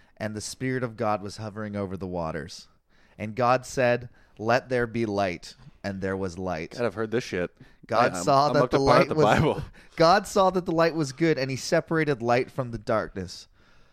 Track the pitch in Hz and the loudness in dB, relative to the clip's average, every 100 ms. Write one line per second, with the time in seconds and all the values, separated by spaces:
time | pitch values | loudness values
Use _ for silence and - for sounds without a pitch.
0 | _ - 107 107 - - 131 127 120 110 | _ -10 -8 -8 -10 -8 -6 -4 -4 -4
1 | 110 104 101 95 110 101 107 101 98 92 | -2 -2 -4 -10 -12 -10 -8 -6 -6 -6
2 | 92 90 80 80 78 - - _ _ _ | -6 -4 -4 -6 -10 -14 -20 _ _ _
3 | _ - 107 107 123 127 123 - 123 120 | _ -12 -8 0 2 2 0 0 2 0
4 | 123 - _ - 107 123 131 127 120 113 | -4 -18 _ -6 0 0 0 -2 -2 -2
5 | 113 101 98 85 - - - - 98 98 | -2 0 -2 -4 -12 -20 -20 -12 -10 -6
6 | 95 95 95 85 92 82 82 - 120 98 | -4 -4 -6 -6 -6 -6 -8 -4 -4 -4
7 | 110 110 - 95 87 - - _ - 110 | -4 -2 -2 -4 -6 -8 -20 _ -2 2
8 | 123 90 - 139 147 147 127 147 139 - | 2 2 2 4 4 2 2 4 6 6
9 | 139 151 202 220 151 117 - - - - | 4 4 4 4 4 0 -6 -16 -14 2
10 | - - 196 208 190 185 180 165 165 151 | 6 6 2 2 2 2 0 2 2 2
11 | 143 127 165 147 131 131 - 170 - 160 | -4 0 0 2 -2 -4 0 0 2 0
12 | 151 131 117 123 - - 127 113 104 110 | 0 0 2 2 2 -6 -8 -6 -2 -2
13 | 82 98 90 - - _ _ - - | -2 -8 -10 -12 -20 _ _ -20 -20